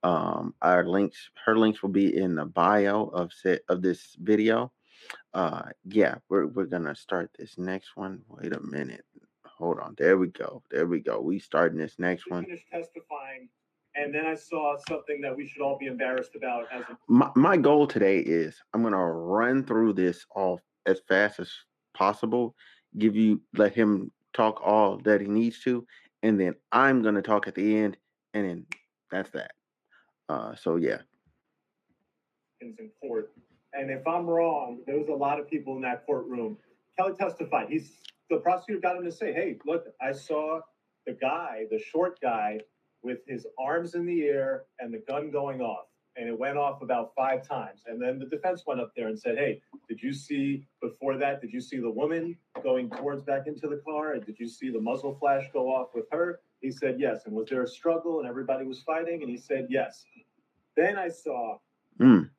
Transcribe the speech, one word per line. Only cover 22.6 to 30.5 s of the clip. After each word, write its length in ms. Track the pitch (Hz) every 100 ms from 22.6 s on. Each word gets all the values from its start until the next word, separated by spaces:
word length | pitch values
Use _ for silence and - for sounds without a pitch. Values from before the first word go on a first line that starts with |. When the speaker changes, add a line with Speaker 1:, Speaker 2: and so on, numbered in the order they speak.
| - _ _ -
Speaker 1:
give 180 | 107
you, 280 | 104 110 104 _ -
let 180 | 104
him 360 | 120 107 101 95 _ _
talk 280 | - 110 -
all 340 | - 107 104 101
that 160 | 107 104
he 60 | 101
needs 340 | 104 117 113
to, 220 | - 123 117 - _ _
and 180 | 110 104
then 140 | 90 - _
I'm 300 | 117 135 131
gonna 200 | 110 104
talk 240 | 98 107 101
at 80 |
the 220 | 92 101 107
end, 200 | 107 92 _ _ _
and 140 | 107 98
then 180 | 87 - - _ _ _
that's 200 | 92 95
that. 220 | - 50 - _ _ _ _ _ _ _
Uh, 240 | 71 55